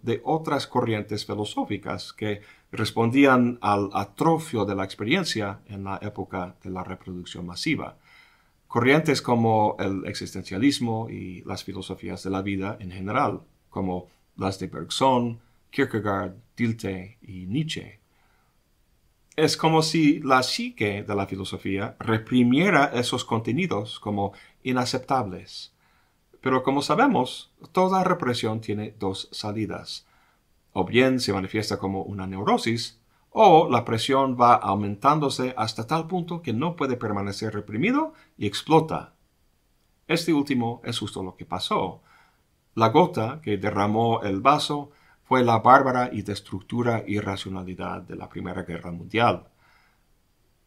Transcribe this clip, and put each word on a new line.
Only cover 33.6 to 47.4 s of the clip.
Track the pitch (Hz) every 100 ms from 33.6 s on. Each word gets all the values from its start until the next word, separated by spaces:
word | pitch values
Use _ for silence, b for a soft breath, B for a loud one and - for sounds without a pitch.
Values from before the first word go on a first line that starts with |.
| 170
la | 123
presión | 110 113 - 135 135 123
va | 120
aumentándose | 120 101 101 101 101 139 156 147 123 127 123
hasta | 110 - 113
tal | 160 160
punto | 180 175 170
que | 135
no | 110 165
puede | 170 135 117
permanecer | 113 101 101 98 110
reprimido | 107 - 107 196 285 311 b b -
y | 104
explota. | - - 156 160 78 - _ _ _ _ _ _ _ _ _ -
Este | 165 165
último | 147 143 127 117 120
es | - 117
justo | 104 -
lo | 95 -
que |
pasó. | - 85 - 214 92 95 b b b b b _ _
La | - 113
gota | 143 180 - 113 156
que | - 101
derramó | 98 98 104 110 117 113
el | 101 95
vaso | 131 147 - 147 143 b b b
fue | _ 131
la | 120 113
bárbara | 120 135 135 123 123
y | 107
destructura | 98 101 - 95 - 117 120 113 -
irracionalidad | 104 98 95